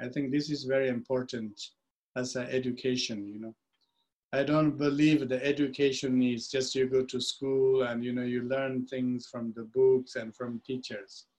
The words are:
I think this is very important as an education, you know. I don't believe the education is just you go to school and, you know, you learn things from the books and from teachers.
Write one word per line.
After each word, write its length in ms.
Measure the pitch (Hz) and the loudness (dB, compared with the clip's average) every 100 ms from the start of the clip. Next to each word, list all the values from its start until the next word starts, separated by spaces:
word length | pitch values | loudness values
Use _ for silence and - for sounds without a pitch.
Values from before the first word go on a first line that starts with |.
I 80 | 123 | -8
think 240 | 143 139 | -4 -2
this 160 | 143 151 | -2 -2
is 160 | 147 | -4
very 240 | 127 135 131 | 0 2 2
important 720 | 120 117 131 127 120 110 104 - _ _ _ _ 127 | 0 -2 -4 -2 -6 -8 -12 -18 _ _ _ _ -6
as 200 | 127 127 | -4 -4
an 100 | 123 | -2
education, 800 | 131 127 123 131 127 - 107 101 | -2 -2 -2 -2 -2 -2 -6 -8
you 100 | 107 | -10
know. 160 | 113 - _ _ _ _ _ _ _ | -12 -14 _ _ _ _ _ _ _
I 100 | 135 | -2
don't 340 | 139 151 156 131 | 2 4 4 2
believe 520 | 147 143 156 156 127 | 2 4 6 6 2
the 140 | 127 139 | 0 0
education 720 | 143 139 127 139 131 139 127 | 2 0 2 2 2 2 4
is 280 | 127 120 - | 4 0 -2
just 260 | 131 127 | -2 0
you 140 | 135 131 | 0 2
go 160 | 131 | 2
to 160 | 127 127 | 0 -4
school 640 | - - 135 135 131 131 | -4 -4 0 2 4 4
and, 200 | 123 120 | 2 -2
you 80 | 123 | -2
know, 120 | 123 | -2
you 180 | 123 123 | -2 -2
learn 420 | 123 135 135 131 | -2 -2 -2 -4
things 440 | 127 131 127 123 - | -4 -2 -2 -2 -6
from 240 | 123 117 113 | -8 -8 -8
the 60 | |
books 540 | 110 127 131 131 127 123 | -4 4 6 6 2 -8
and 180 | 113 | -8
from 260 | - 123 117 - | -8 -8 -8 -6
teachers. 600 | 127 127 107 98 - - | -8 -6 -10 -12 -18 -20